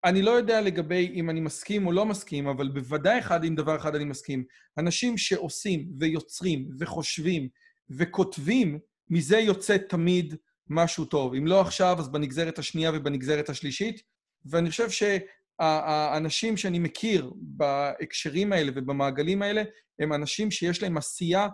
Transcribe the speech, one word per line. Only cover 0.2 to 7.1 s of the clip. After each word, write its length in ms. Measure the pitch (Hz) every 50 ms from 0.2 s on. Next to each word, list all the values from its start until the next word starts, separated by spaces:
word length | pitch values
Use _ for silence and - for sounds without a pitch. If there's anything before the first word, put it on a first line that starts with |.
לא 100 | 196 220
יודע 300 | 233 247 233 208 226 220
לגבי 500 | 214 196 170 170 170 151 180 180 180 180 180
אם 160 | 185 165 165
אני 100 | 160 160
מסכים 480 | 160 151 - - - - 202 208 202
או 40 | 175
לא 140 | 170 185 208
מסכים, 420 | 220 208 202 - - 160 143 139
אבל 220 | 139 139 127 139 135
בוודאי 500 | 135 139 131 123 151 151 143 185 226 247
אחד, 240 | - - 180 165 165
עם 120 | 165 160
דבר 200 | 151 151 151 156
אחד 200 | 147 - 156 151
אני 100 | 147 147
מסכים. 380 | 147 139 - - - 143 131 127 - _ _ _ _ _
אנשים 400 | - 160 175 170 - - 247 233
שעושים 720 | 196 - - 190 - - 151 - - - 208 185 156 143 170 147 135
ויוצרים 720 | 156 160 160 160 - - - - 175 185 160 135 131 135 135 131
וחושבים 680 | 170 - - 165 151 -